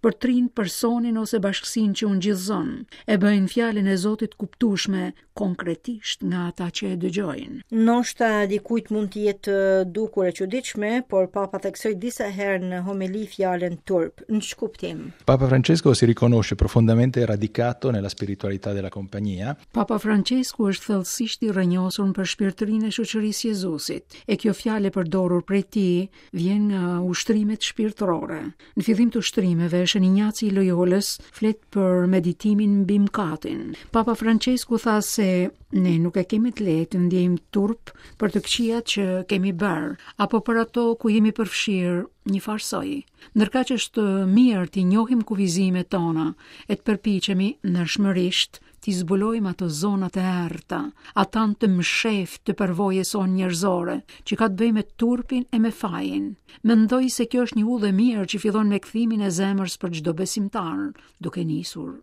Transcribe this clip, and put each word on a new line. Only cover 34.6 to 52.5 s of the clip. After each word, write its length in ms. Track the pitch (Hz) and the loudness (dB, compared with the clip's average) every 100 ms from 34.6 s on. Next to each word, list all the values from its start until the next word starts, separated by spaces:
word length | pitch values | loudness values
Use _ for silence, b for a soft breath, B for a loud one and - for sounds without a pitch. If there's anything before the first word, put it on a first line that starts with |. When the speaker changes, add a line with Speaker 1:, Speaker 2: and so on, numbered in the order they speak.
| - 226 | 0 -2
Speaker 1:
tha 220 | 240 214 | 2 0
se 300 | 202 - 196 180 180 - - | 0 0 2 2 0 -4 -4
ne 240 | 202 180 170 | 0 2 4
nuk 140 | 170 190 | 2 0
e 60 | 180 | 0
kemi 260 | 220 240 | 0 0
të 140 | - 202 | 0 0
lehtë 280 | 160 165 | 0 0
të 80 | 185 | 0
ndjejmë 380 | 180 185 180 175 _ | 2 2 2 0 _
turp 380 | 208 202 226 - - B B | -2 0 -2 -10 -20 B B
për 160 | 208 | -2
të 80 | 170 - | -2 -2
këqijat 420 | - 233 233 233 | -2 0 0 -2
që 100 | - 190 185 185 | -2 0 -2 -2
kemi 220 | 202 190 | 0 0
bërë, 380 | 175 208 160 160 190 B B | 0 -2 -2 -4 -8 B B
apo 160 | 202 226 - | 0 0 0
për 180 | 233 | 0
ato 220 | 226 240 233 233 | 0 0 0 0
ku 120 | 226 | 2
jemi 200 | 214 214 214 | 4 4 2
përfshirë 720 | 220 - - 190 180 175 208 _ - | -4 -2 -2 0 0 -2 -4 _ -4
një 100 | 196 | -4
farsoj. 480 | - 208 - 190 180 196 - b b - | -4 -6 -6 -6 -6 -8 -10 b b -6
Ndërkaq 380 | 214 262 254 240 | -2 0 -2 -2
është 300 | - - 208 190 190 | -4 -2 0 0 2
mirë 360 | 202 254 202 180 | 6 6 4 -2
t'i 100 | 196 180 | 0 2
njohim 340 | 208 226 247 208 | 2 2 0 0
kufizimet 640 | 196 196 170 190 180 180 | 0 0 2 0 0 -2
tona 400 | 190 170 160 160 - B B B | -2 0 0 -2 -6 B B B
e 80 | |
të 120 | 208 - | -6 -2
përpiqemi 640 | 202 - 196 - 190 196 285 | -2 0 0 0 0 0 -2
ndershmërisht 960 | 196 175 170 - 202 185 180 185 - - b b | -2 -2 -2 0 0 2 0 -2 -4 -10 b b
t'i 140 | - 185 | -4 -2
zbulojmë 560 | 170 196 208 226 196 | 0 0 0 0 -2
ato 160 | 175 180 | -2 -4
zonat 480 | 151 202 196 185 190 | -2 0 0 -2 -2
e 80 | |
errta, 580 | 185 180 170 170 - 175 - - B | -2 0 -4 -6 -8 -6 -6 -10 B
atan 400 | - 196 220 220 | -2 0 2 0
të 140 | 208 214 180 | 2 2 2
msheft 680 | 165 - 226 208 175 - | 2 0 0 0 -2 -6
të 80 | - | -6